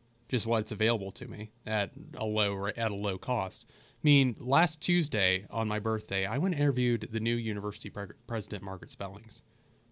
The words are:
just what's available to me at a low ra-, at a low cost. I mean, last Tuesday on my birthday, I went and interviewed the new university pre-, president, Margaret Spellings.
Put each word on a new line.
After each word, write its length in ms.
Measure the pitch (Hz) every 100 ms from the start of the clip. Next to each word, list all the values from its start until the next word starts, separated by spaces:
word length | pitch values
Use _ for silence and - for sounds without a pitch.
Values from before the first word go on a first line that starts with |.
| _ _ -
just 180 | 120 110
what's 240 | 113 107
available 400 | 104 113 113 98
to 160 | - -
me 240 | 104 110 _ 107
at 240 | 107 98 - 101 -
a 80 | 113
low 300 | 107 104 98
ra-, 160 | 98 113
at 140 | 110
a 60 | 101
low 240 | 101 95
cost. 480 | - 117 95 - -
I 320 | - - _
mean, 340 | 147 143 131 117
last 420 | 123 143 170 -
Tuesday 640 | - 175 147 110 92 92 104
on 160 | 113 110
my 100 | 107
birthday, 480 | 110 110 - 98 95
I 140 | 127
went 160 | 190 143
and 80 |
interviewed 460 | 147 123 123 117 110
the 80 | 110
new 160 | 113 120
university 560 | 113 104 101 - 98
pre-, 160 | 101 98 - -
president, 380 | 113 - 101
Margaret 260 | 98 98 123
Spellings. 540 | - 98 98 113 - - _ _ _ _